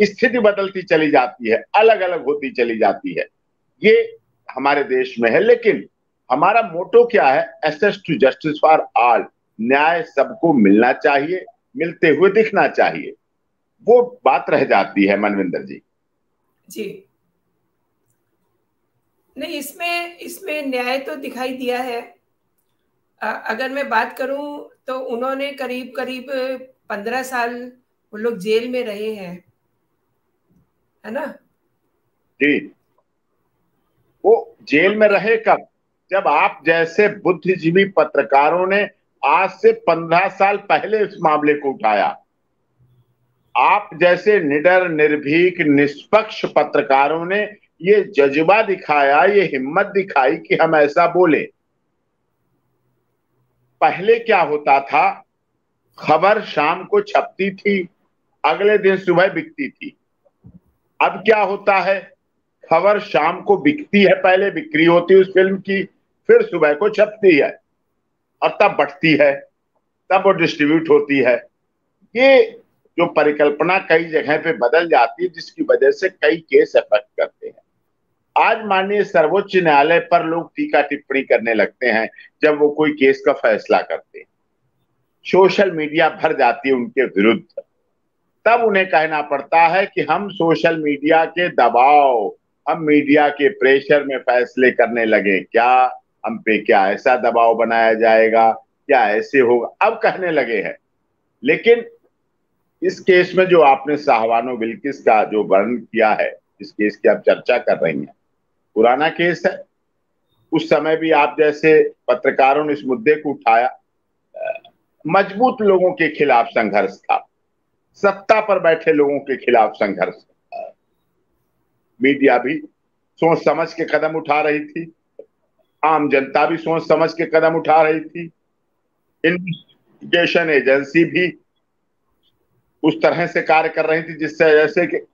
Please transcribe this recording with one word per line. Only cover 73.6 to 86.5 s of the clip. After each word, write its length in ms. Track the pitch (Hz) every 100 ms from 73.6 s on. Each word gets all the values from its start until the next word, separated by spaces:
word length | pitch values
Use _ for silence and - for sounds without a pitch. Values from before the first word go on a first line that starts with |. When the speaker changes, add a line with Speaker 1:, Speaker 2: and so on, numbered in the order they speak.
| 160 190
Speaker 1:
कई 280 | 190 165 165
जगह 320 | - 135 151
पे 160 | 160
बदल 360 | 123 120 156 170
जाती 340 | 143 117 -
है, 60 | 180
जिसकी 340 | 170 - -
वजह 280 | 156 120 131
से 180 | 143 185
कई 280 | - 151 165
केस 380 | - 202 - 120
affect 320 | - 104 - -
करते 300 | - - -
हैं। 140 | - _ _ _ _ _ _ _ 143
आज 280 | 180 226 214
माननीय 380 | 190 190 208
सर्वोच्च 520 | 190 175 151 190 196 185
न्यायालय 440 | 165 143 151 170
पर 260 | 165 175 160
लोग 260 | 170 156 -
टीका 260 | 147 151
टिप्पणी 400 | 151 147 - 135
करने 320 | 131 117 113
लगते 340 | 110 95 - 123
हैं 220 | 110 110 - - _
जब 160 | 156 147
वो 100 | 147
कोई 220 | 147 156
केस 320 | 147 135 135 147
का 80 |
फैसला 480 | 131 123 104 - 98
करते 380 | 87 82 - -
हैं। 60 | - _ _ _ _ _ _ _ _ _
सोशल 480 | - 190 190 190 190
मीडिया 380 | 160 151 156 156
भर 280 | - 160 135
जाती 320 | 123